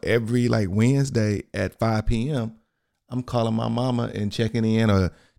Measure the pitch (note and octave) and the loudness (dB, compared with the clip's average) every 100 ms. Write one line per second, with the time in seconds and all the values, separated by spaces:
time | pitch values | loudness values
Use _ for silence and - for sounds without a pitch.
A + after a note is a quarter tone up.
0 | - A#2 A2 B2 A#2+ A2+ F#2+ G2+ A#2 C#3 | -2 0 0 0 2 0 0 2 4 4
1 | C3+ A#2 G#2+ G2+ - G2 F#2+ - A2+ A2 | 0 0 0 -2 -4 -6 -6 -2 -2 0
2 | - A2+ C3 C#3 A2 - _ _ _ _ | 0 0 -2 -4 -6 -10 _ _ _ _
3 | _ B2 B2 A#2+ A2+ A2+ A2+ A#2 B2+ A#2+ | _ -8 -4 -2 0 0 -2 -2 -2 -2
4 | A2+ G2+ G#2 - A2 A#2 A2 A2 A2 G2 | -4 -4 -4 -2 -2 0 2 2 4 4
5 | F2+ - _ | 2 -4 _